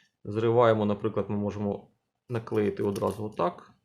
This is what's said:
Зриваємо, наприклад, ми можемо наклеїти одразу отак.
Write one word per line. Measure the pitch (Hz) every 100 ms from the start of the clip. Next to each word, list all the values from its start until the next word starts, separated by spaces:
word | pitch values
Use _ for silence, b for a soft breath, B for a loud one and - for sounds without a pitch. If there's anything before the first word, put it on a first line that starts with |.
| b b
Зриваємо, | - 107 117 117 117 107
наприклад, | 104 104 110 104 101
ми | 104
можемо | 104 98 101 101 - _ _ _ -
наклеїти | 120 113 110 104 -
одразу | 104 98 98 95
отак. | 107 - 175 - - _